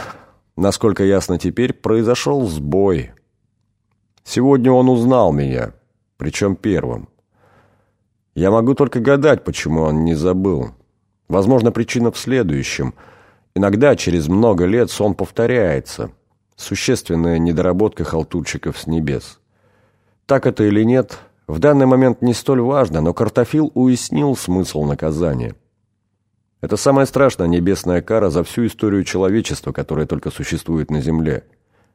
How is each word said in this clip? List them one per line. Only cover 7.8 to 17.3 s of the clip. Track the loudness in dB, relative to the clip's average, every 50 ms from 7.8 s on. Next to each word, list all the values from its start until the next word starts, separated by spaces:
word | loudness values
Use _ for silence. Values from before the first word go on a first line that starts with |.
| _ _ _ _ _ _ _ _ _ _ -4
Я | 0 2 2
могу | 4 4 4 2 2
только | 2 0 0 0 0
гадать, | 2 2 2 4 4 4 2 2 0
почему | -6 -8 -6 -4 -2 0 0
он | 0 2 0 0 0
не | 0 0
забыл. | 0 0 0 0 0 0 0 0 -2 -4 -6 -12 _ _ _ _ _ _ _ _ _ _
Возможно, | -2 0 0 2 4 4 4 4 2
причина | 0 0 -4 -2 -2 -2 -2 -2
в | -2
следующем. | -4 -6 -4 -2 -2 0 0 -2 -4 -4 -6 -6 -6 -6 -6 -8 -12 -20 -20 -20 -20 _ _ _ _ _ _ -2
Иногда, | 0 2 2 2 4 4 4 2
через | 2 0 -2 -2 0 0
много | 0 2 2 4 2 2 2 2
лет, | 2 2 0 0 -2
сон | -2 -2 -2 -2 -2
повторяется. | -4 -6 -6 -4 -2 -2 0 0 0 0 0 -2 -4 -6 -8 -12 -12 -12 -12 -14 _ _ _ _ _ _ _ _ -16
Существенная | -10 -8 -8 -4 -2 -2 -2 -2 -2 -2 -2 0 0 0